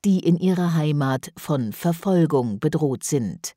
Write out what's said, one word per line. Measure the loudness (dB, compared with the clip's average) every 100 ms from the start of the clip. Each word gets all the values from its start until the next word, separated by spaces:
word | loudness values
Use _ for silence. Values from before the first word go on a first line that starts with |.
die | 4 2
in | 4 2
ihrer | 2 0 0
Heimat | 0 0 0 0 -2 -6 -16
von | -4 -2 -2
Verfolgung | -2 -2 -2 0 2 4 2 0 -2
bedroht | 0 0 -2 -2 -2
sind. | -2 -2 -6 -14